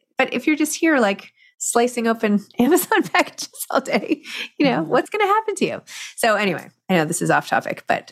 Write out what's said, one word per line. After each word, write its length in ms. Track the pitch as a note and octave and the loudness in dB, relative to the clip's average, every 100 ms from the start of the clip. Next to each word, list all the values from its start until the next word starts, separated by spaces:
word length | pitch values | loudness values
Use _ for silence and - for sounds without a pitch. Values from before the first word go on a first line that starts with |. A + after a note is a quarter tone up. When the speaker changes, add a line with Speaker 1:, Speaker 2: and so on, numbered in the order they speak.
| _ - | _ -4
Speaker 1:
but 160 | C4 | -2
if 140 | B3 D#4 | -2 0
you're 80 | D4+ | 0
just 200 | D4+ - | 0 0
here, 200 | E4 C#4+ | 2 4
like, 320 | G3+ G3 - _ _ - | 2 0 -8 _ _ -10
slicing 440 | - A#3+ A#3+ A#3+ A3+ | -2 0 0 0 0
open 360 | A3+ A3 G#3 - | 0 2 0 -2
<laughs> 80 | - | 0
Amazon 440 | B3 F4 - G#4 | 4 4 2 0
packages 640 | - F4+ - - - - - | 2 0 0 -4 -14 -12 -2
all 120 | C#4+ | -2
day, 420 | C#4 - - D4+ - - - - | 0 -2 -2 -4 -6 -12 -8 0
you 80 | C#4+ | 2
know, 160 | - | 2
Speaker 2:
Mm-hmm. 80 | - | 0
Speaker 1:
what's 200 | B3+ - | 0 0
gonna 140 | G#4+ G4 | 0 2
happen 260 | G#4+ G#4+ F#4+ | 0 0 -2
to 100 | E3 | -2
you? 160 | G#2 - - - - | -4 -10 -16 -14 -4
So 200 | A3+ G#3 | 0 0
anyway, 340 | G3+ D3 - _ - | 0 -2 -8 _ 0
I 60 | F3+ | 0
know 100 | D#3 | 0
this 160 | F3 | -2
is 80 | D#3+ | 0
off 180 | D3 - | 0 0
topic, 360 | - - - - | -2 -2 -6 -4
but 240 | - - | -4 -4